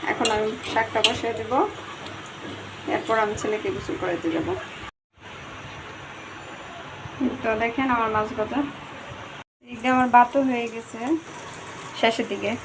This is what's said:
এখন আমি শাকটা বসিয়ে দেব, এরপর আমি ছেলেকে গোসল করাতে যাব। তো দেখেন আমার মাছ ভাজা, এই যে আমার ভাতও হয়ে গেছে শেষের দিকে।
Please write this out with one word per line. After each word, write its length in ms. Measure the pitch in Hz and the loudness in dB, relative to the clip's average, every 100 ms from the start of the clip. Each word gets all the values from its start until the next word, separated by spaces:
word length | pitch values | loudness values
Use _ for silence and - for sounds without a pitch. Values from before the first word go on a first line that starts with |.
| - | -2
এখন 160 | 214 233 214 | 0 2 4
আমি 120 | 214 - - | 2 -2 -2
শাকটা 260 | 226 226 226 220 | 0 2 2 0
বসিয়ে 260 | 247 233 220 | 0 -4 -4
দেব, 120 | 214 254 403 - - - - - - - - - - - - 214 | -2 0 0 -2 -12 -10 -12 -12 -12 -12 -12 -10 -12 -10 -4 -2
এরপর 200 | - 226 | 2 2
আমি 100 | 208 214 | 2 0
ছেলেকে 260 | - 214 208 185 | -2 0 -2 -4
গোসল 200 | - - | -4 -2
করাতে 260 | 185 170 165 165 | -2 0 0 0
যাব। 120 | 160 185 - - - _ _ - - - - - - - - - - - - - - - - - - - - - 254 - | 0 -4 -6 -10 -12 _ _ -20 -16 -14 -14 -12 -12 -12 -12 -14 -14 -14 -14 -12 -12 -12 -12 -12 -12 -12 -12 0 0 2
তো 60 | 226 220 | 0 2
দেখেন 240 | 233 233 269 240 | 2 2 4 4
আমার 140 | 220 214 | 4 2
মাছ 140 | 214 240 | 0 0
ভাজা, 220 | 214 247 285 - - - - - - - - _ - | 0 0 0 -4 -12 -12 -12 -12 -12 -14 -16 _ -14
এই 60 | 240 | -2
যে 60 | 247 254 | 4 6
আমার 140 | 254 240 | 10 10
ভাতও 240 | 240 277 269 | 10 6 4
হয়ে 180 | 240 233 | 4 0
গেছে 260 | 226 233 226 240 320 - - - - - - - - | -4 -8 -4 2 2 0 -12 -12 -10 -12 -10 -10 4
শেষের 280 | 226 226 214 | 4 4 -2
দিকে। 200 | 202 202 233 | -2 -2 -2